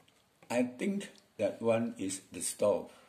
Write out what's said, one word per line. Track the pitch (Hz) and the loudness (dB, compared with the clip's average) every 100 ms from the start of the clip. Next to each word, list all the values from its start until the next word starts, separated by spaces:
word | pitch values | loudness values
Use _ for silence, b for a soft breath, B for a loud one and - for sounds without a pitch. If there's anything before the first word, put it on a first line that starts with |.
| _ _ _ _ - | _ _ _ _ -2
I | 120 | 0
think | 123 - 202 196 - - _ - | 0 0 -2 -2 -4 -14 _ -2
that | 98 - | -2 0
one | 113 113 117 - | 2 2 2 -2
is | 95 - - | -6 -6 -10
the | 82 | -6
stove. | - - 104 85 - - | -6 2 2 2 -2 -16